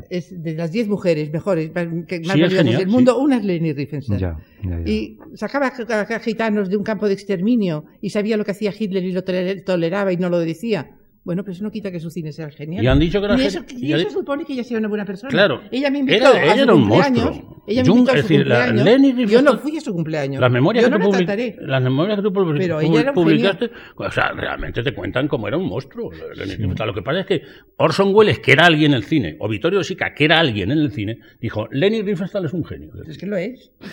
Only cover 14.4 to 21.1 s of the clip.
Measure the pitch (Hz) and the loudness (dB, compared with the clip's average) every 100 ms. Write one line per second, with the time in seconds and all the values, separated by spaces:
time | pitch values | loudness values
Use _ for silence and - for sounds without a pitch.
14.4 | 339 262 240 226 214 208 202 190 262 165 | -6 -8 -6 -4 -4 -4 -6 -10 -4 2
15.4 | 196 117 - 247 285 277 262 202 269 220 | 2 0 -6 -4 -2 0 2 4 6 6
16.4 | 156 214 277 175 104 - 277 240 - - | 4 4 6 6 6 4 4 2 0 -6
17.4 | - - - 233 254 240 247 247 135 147 | -16 -18 -4 2 4 6 6 4 4 2
18.4 | 135 120 123 113 151 262 277 247 220 226 | 4 2 4 4 6 6 6 4 4 6
19.4 | 285 233 285 311 - 175 156 156 139 135 | 6 2 -2 -6 -6 -6 -4 -4 -4 0
20.4 | 123 123 151 226 233 214 196 | 2 4 2 4 4 4 2